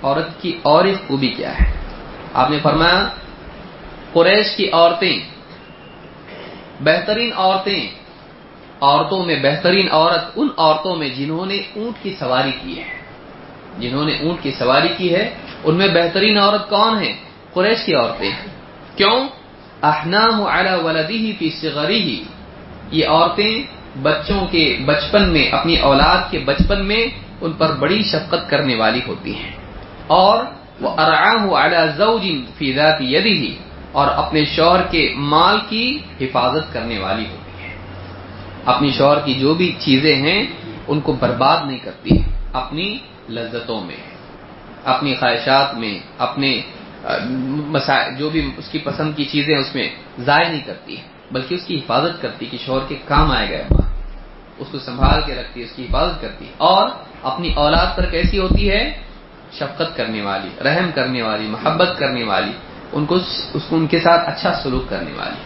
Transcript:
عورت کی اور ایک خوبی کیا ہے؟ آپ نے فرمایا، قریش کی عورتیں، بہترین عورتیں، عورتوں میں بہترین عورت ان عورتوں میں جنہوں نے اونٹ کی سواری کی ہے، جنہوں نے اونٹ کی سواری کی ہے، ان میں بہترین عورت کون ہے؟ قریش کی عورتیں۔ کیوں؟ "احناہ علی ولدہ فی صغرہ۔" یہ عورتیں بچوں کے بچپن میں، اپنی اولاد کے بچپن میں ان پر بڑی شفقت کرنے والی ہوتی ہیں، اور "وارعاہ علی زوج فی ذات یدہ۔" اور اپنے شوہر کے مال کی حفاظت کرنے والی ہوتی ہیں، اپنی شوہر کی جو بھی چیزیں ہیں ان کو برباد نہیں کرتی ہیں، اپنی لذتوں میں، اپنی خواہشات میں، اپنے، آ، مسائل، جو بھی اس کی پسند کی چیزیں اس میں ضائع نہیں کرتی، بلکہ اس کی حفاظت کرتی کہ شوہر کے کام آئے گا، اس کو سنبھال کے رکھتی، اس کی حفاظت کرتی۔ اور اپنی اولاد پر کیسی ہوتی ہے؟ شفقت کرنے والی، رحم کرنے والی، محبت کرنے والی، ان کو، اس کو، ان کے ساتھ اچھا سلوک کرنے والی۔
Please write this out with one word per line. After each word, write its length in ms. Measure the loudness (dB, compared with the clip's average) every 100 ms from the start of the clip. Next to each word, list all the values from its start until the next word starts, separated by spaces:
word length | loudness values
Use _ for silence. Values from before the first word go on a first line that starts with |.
عورت 380 | 0 0 -2 -6
کی 180 | -6 -2
اور 240 | 6 6 6
ایک 220 | 2 -2
خوبی 200 | 0 0
کیا 240 | -2 -6
ہے؟ 180 | 2 2 2 -8 -12 -14 -16 -6
آپ 180 | 2 2
نے 60 | 4
فرمایا، 440 | 2 4 4 4 2 -6 -16 -18 -18 -18 -18 -18 -18 -18 -2
قریش 420 | 4 6 6 2 0
کی 140 | 0
عورتیں، 480 | 6 4 4 0 -2 -6 -18 -20 -20 -20 -20 -20 -20 -20 -20 -18 -18 -16 -18 -18 -2
بہترین 520 | 2 2 2 -2 -2 2
عورتیں، 520 | 2 2 0 -4 -4 -10 -20 -20 -20 -20 -20 -20 -20 0
عورتوں 440 | 4 4 2 -2 0
میں 100 | 2
بہترین 480 | 2 2 2 4 4
عورت 320 | 4 4 2 -2 -2
ان 120 | -2 2
عورتوں 380 | 4 4 0 -4
میں 140 | -4
جنہوں 360 | -4 -4 -4 -4
نے 160 | -4 -6 -8
اونٹ 280 | -8 -6
کی 120 | -8 -6
سواری 320 | 0 2 0 -2
کی 160 | -8 -10
ہے، 160 | -12 -14 -16 -18 -18 -18 -18 -18 -18 -8
جنہوں 260 | -4 -2 0
نے 120 | 0
اونٹ 220 | -2 -2
کی 80 | -4
سواری 360 | -2 4 4 4 0
کی 180 | 2 2
ہے، 180 | 0 -6 -14 -4
ان 120 | 0 4
میں 120 | 4
بہترین 500 | 4 2 4 4 4
عورت 320 | 4 2 0
کون 340 | 2 4 2
ہے؟ 100 | -2 -6 -14 -20 -8
قریش 320 | 0 2 2 2
کی 80 | 2
عورتیں۔ 360 | 2 0 -6 -6 -10 -16 -18 -20 -20 0
کیوں؟ 320 | 2 4 0 -8 -20 -20 -20 0
"احناہ 580 | 0 2 0 2 4 2
علی 420 | 2 2 2 0
ولدہ 560 | 0 0 -2 -2 -2 -2
فی 100 | -4
صغرہ۔" 720 | -4 -6 -2 0 0 0 -4 -8 -16 -18 -18 -18 -18 -6
یہ 160 | 0 2
عورتیں 560 | 4 4 2 -2 -2 -6 -14 -16 -4
بچوں 460 | 0 0 0 -2 0
کے 300 | 2 2 0 0
بچپن 440 | 0 2 2 4
میں، 200 | 4 2
اپنی 280 | 0 2 2
اولاد 540 | 4 4 4 2 0
کے 80 | -4
بچپن 460 | -2 2 2 2 0
میں 200 | 0 -2 -4 -16 -8
ان 100 | -8
پر 220 | 0 0
بڑی 300 | 2 0 2
شفقت 460 | 0 -2 -2 -4 0
کرنے 260 | 0 0 2
والی 240 | 2 2 -2
ہوتی 280 | -8 -8 -8
ہیں، 160 | -10 -12 -14 -16 -16 -16 2
اور 360 | 4 6 4 0 -10 -20 -8
"وارعاہ 680 | -6 0 4 4 4 4 2
علی 260 | 2 4 4 2 2
زوج 300 | 2 2 0 -4 -6 -4
فی 160 | -2
ذات 280 | 4 4 4
یدہ۔" 520 | 2 2 4 2 0 -6 -14 -16 -6
اور 160 | 0 2
اپنے 380 | 2 0 2 0
شوہر 360 | 4 4 6
کے 320 | 2 0 0 0
مال 400 | 2 4 6 4 0
کی 300 | -4 -2 -4 -8 -6
حفاظت 520 | -2 0 2 0 -4
کرنے 260 | -6 -6 -4
والی 260 | -2 -4 -4
ہوتی 380 | -10 -16 -16
ہیں، 120 | -14 -14 -14 -14 -14 -16 -16 -16 -16 -8 0
اپنی 260 | 2 2
شوہر 280 | 4 4 4
کی 140 | 2
جو 200 | 0 2
بھی 180 | 2 0 0
چیزیں 360 | 2 4 4 2
ہیں 300 | 2 0 -2 -8 -12 -14 -4
ان 120 | -2
کو 120 | 0
برباد 440 | 0 0 2 2 2 0
نہیں 120 | -8
کرتی 420 | -10 -12 2 4
ہیں، 100 | 4 0 -4
اپنی 440 | -6 -4 -4 -4 -6 -12 -20 -12
لذتوں 520 | -8 -6 -8 -6 -6
میں، 140 | -6 -12 -16 -18 -18 -20 -18 -18 -18 -12
اپنی 320 | -2 0 0 0
خواہشات 600 | 2 2 4 4 4 -2
میں، 240 | -6 -6 -10 -6
اپنے، 440 | -4 0 -2 -2 -6 -14 -18 -12
آ، 100 | -4 -4 -2 -4 -2 -4 -2
مسائل، 480 | -2 2 2 0 -4
جو 140 | -2
بھی 220 | -2 -2 -6
اس 100 | -8
کی 120 | -6
پسند 360 | -6 -4 -4 -2
کی 100 | -2
چیزیں 320 | -2 2 2
اس 180 | 0 -2
میں 140 | -4 -6 -16 -6
ضائع 280 | 2 4 4
نہیں 120 | -2 -6
کرتی، 300 | -12 -12 -14 -16 -20 -8
بلکہ 240 | -8 -4 -6
اس 100 | -4
کی 100 | -6
حفاظت 460 | 0 0 0 -2
کرتی 240 | -8 -8 -10
کہ 120 | -10 -4
شوہر 200 | -4 -4
کے 80 | -10 0
کام 260 | 4 4
آئے 200 | 2 -2
گا، 240 | -4 0 2 2 -2 -8 -12 -16 -20 -20 -16
اس 100 | -12
کو 80 | -10
سنبھال 420 | -10 0 2 2 0
کے 100 | -6
رکھتی، 260 | -10 -12
اس 100 | -14 -12
کی 80 |
حفاظت 380 | -4 0 0 -2
کرتی۔ 240 | -8 -12 -16 0
اور 320 | 4 4 4 -2 -14 -10
اپنی 300 | -8 -4 -2
اولاد 440 | 2 4 4 2 0
پر 80 | -2
کیسی 320 | 2 0 2
ہوتی 320 | 2 2 4
ہے؟ 320 | 2 -2 -6 -16 -20 -20 -20 -20
شفقت 440 | -10 -10 -4 -6 -4
کرنے 240 | -4 -4
والی، 420 | -4 -4 -6 -4
رحم 280 | -2 0 0 0
کرنے 260 | -2 -2
والی، 260 | -2 -2 -4
محبت 500 | -2 -2 2 0 2
کرنے 260 | -2 -2
والی، 280 | 0 0 -2 -6 -14 -18 -8
ان 140 | -4 0
کو، 100 | 0 0 -8 -6
اس 100 | -6 -2
کو، 60 | 0
ان 120 | 2
کے 120 | 4
ساتھ 300 | 6 6 4
اچھا 300 | -2 -2 -2
سلوک 260 | -2 -4 -4
کرنے 220 | -6 -6 -8
والی۔ 180 | -8 -10